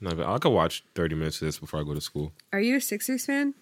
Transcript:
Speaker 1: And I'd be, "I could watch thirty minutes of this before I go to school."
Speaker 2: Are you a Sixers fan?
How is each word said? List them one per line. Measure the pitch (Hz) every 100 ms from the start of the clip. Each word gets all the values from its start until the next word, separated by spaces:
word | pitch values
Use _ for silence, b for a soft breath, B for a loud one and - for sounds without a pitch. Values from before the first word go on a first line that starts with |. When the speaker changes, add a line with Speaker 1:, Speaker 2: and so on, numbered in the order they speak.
Speaker 1:
And | 95
I'd | 82
be, |
"I | 69 117
could | 165
watch | 104 82 - -
thirty | - 82
minutes | 80 78 -
of | 78
this | 76
before | - 78
I |
go | 73
to | 73
school." | - 73 78 - _
Speaker 2:
Are | 196
you | 226 269
a |
Sixers | - 208 - 254 -
fan? | 277 285 277